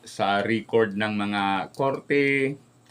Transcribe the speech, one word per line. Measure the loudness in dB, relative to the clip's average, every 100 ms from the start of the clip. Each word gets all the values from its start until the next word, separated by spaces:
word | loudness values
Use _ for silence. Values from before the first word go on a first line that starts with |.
| -20
sa | -4 0 0
record | 2 -2 2 2 2 0
ng | -2 -2
mga | -2 0 0 0 -4 -2
korte, | -2 -2 -2 0 2 2 0 -4 -14 _ _